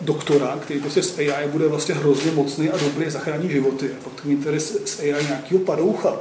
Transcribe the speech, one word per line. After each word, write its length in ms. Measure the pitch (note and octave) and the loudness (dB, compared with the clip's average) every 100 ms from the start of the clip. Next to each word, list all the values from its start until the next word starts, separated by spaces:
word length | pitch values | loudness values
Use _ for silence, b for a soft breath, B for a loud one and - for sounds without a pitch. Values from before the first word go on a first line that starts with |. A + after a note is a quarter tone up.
doktora, 580 | D#3 D3+ - C#3+ B2+ D3 | -2 -2 2 2 2 -2
který 200 | - C#3+ | -4 -4
prostě 220 | D3 F#3 | 0 0
s 160 | F3+ - | 0 0
A 40 | |
I 260 | C#3+ C#3 D3 | 0 0 -2
bude 200 | D#3 D#3 | 2 2
vlastně 260 | D3 - | 2 -2
hrozně 360 | D3 D3 C3+ D#3+ | 2 4 4 4
mocný 400 | D#3 C#3 - D#3 | 2 0 0 0
a 60 | F3+ | 2
dobrý, 320 | D3 D3 D#3+ | 0 0 -2
zachrání 400 | C3+ D#3 D3+ F3+ | -2 -4 -2 0
životy, 360 | C#3+ C3+ C3 C#3 | 2 2 0 -4
a 180 | C3 | -6
pak 180 | B2+ C3 | -12 -8
to 60 | D3 | -2
mít 160 | C#3 | 0
tady 160 | D3+ D3+ | 0 -2
s, 240 | - G#3 | -2 -4
s 160 | - - | -4 -2
A 40 | |
I 200 | D3 D3 | -2 0
nějakýho 360 | D3+ C3 - F#3 | -2 -4 0 2
padoucha, 560 | F#3 D#3 F#3 - E3 A2+ | 2 2 2 2 0 -2